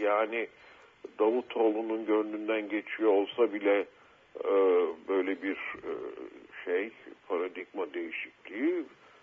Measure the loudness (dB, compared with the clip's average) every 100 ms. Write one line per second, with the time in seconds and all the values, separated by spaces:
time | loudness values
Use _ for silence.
0 | 0 2 0 -2 -6 -10 -20 -20 -20 _
1 | -10 0 2 2 0 2 2 2 -2 -2
2 | 2 2 0 -4 -2 -2 -2 -4 -4 0
3 | 4 4 4 2 2 2 2 2 0 -10
4 | -20 _ _ -6 2 4 6 6 2 -2
5 | -2 0 0 -2 -4 -6 -8 -10 -10 -8
6 | -10 -12 -16 -18 -20 -12 -4 -2 -2 -10
7 | -20 -18 -6 -4 -4 -6 -10 -6 -6 -6
8 | -8 -8 -12 -14 -12 -2 -2 -2 -4 -12
9 | -20 -20